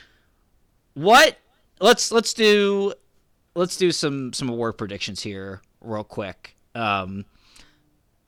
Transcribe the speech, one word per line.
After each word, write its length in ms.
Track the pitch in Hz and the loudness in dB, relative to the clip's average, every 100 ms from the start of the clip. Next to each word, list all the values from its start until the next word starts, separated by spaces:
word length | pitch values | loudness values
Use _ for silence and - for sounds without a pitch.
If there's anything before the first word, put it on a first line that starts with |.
| - _ _ _ _ _ _ _ _ | -20 _ _ _ _ _ _ _ _
what? 420 | - 165 240 311 - _ _ _ - | -4 6 6 6 2 _ _ _ 0
Let's, 300 | 196 233 - | 4 4 2
let's 220 | 226 226 | 0 -2
do, 640 | - 214 208 202 202 196 - _ _ _ _ _ | 2 4 4 2 0 -2 -6 _ _ _ _ _
let's 220 | - 175 - | -4 -4 0
do 160 | 180 | 0
some, 400 | 156 151 139 127 | 0 -2 -4 -8
some 160 | 110 135 | -6 -6
award 300 | 117 117 107 | -4 -4 -6
predictions 440 | 107 101 - 95 | -8 -8 -10 -10
here 380 | 110 98 98 95 _ _ | -10 -10 -12 -14 _ _
real 220 | 113 107 | -10 -10
quick. 520 | 107 - 98 - - _ _ | -10 -10 -10 -12 -20 _ _
Um, 520 | 120 113 101 95 98 101 _ _ _ - _ _ _ _ _ | -6 -2 -2 -4 -10 -14 _ _ _ -20 _ _ _ _ _